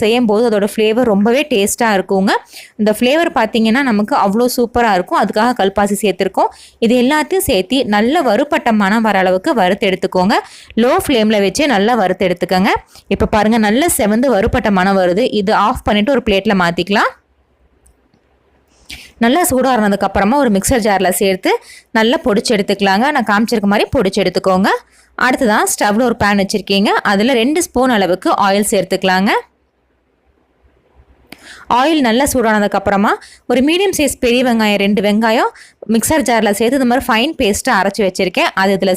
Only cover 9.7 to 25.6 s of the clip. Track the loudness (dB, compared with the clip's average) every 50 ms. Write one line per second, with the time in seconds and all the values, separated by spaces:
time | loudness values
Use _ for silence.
9.7 | 0 0 -2 -2 -2 -2 -4 -2 0 0 0 2 0 -2 -4 -6 -12 -20 -20 -6
10.7 | -2 0 2 2 2 0 0 0 0 0 2 2 2 2 0 0 0 0 0 0
11.7 | 0 0 0 0 0 0 0 0 0 -2 -2 -2 -2 -4 -4 -2 0 0 0 0
12.7 | 0 -2 -6 _ -20 -18 -8 -4 -2 -2 0 0 0 2 2 2 2 2 2 2
13.7 | 2 0 0 0 -2 -2 0 0 0 0 2 2 2 0 0 0 -2 -2 0 0
14.7 | 0 2 2 2 2 2 2 0 0 0 -2 -2 -2 -2 -2 0 0 0 0 0
15.7 | -2 -2 -4 -2 -2 0 0 0 0 0 0 0 0 0 0 0 0 0 0 0
16.7 | -2 -2 -4 -2 0 0 0 -2 -4 -8 _ _ _ _ _ _ _ _ _ _
17.7 | _ _ _ _ _ _ _ _ _ _ _ _ _ _ _ _ _ _ _ _
18.7 | _ _ _ -20 -20 -20 -20 -20 _ -2 0 2 2 2 0 0 0 0 0 2
19.7 | 2 2 2 0 0 0 -2 -2 0 0 0 2 2 2 2 2 0 0 0 0
20.7 | 0 0 0 0 0 0 0 0 0 0 0 -2 0 0 0 -2 -2 -2 -4 -10
21.7 | -20 -20 -12 _ -2 0 2 2 0 0 0 0 0 0 0 0 0 0 0 -2
22.7 | -2 -2 0 0 2 2 0 0 0 -2 0 0 0 0 0 0 0 0 0 0
23.7 | 0 0 0 0 0 0 0 0 0 -2 -2 -2 -2 -2 0 0 0 2 2 0
24.7 | 0 -2 -6 _ _ _ _ _ _ -2 -2 0 0 0 0 0 2 0